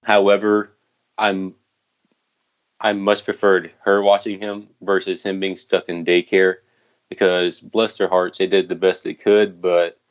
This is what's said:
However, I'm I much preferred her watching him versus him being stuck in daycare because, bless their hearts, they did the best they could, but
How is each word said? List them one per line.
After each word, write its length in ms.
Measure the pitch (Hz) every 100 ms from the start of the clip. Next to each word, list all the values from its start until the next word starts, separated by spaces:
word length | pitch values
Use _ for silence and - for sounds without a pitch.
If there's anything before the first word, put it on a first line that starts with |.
However, 680 | - 104 98 101 107 104 101 _ _ _ _ -
I'm 380 | 107 95 95 - _ _ _ _ _ _ _ _ _ _ _ _
I 140 | 107
much 320 | 104 101 104 -
preferred 460 | 101 101 92 82 _
her 220 | 104 101
watching 380 | 98 101 - 104
him 280 | 104 101 104 _
versus 420 | - 95 95 87
him 160 | 101 95
being 180 | 95 90
stuck 320 | - 90 -
in 160 | 85 82
daycare 520 | 87 87 95 92 92 _ _ _ _ _
because, 500 | - 95 90 90 -
bless 380 | - 110 113 -
their 100 | 92
hearts, 300 | 92 90 -
they 100 | 95
did 220 | 95 90
the 60 | 87
best 280 | 95 90
they 100 | -
could, 480 | 73 - 104 104 87
but 380 | 90 87 85 - _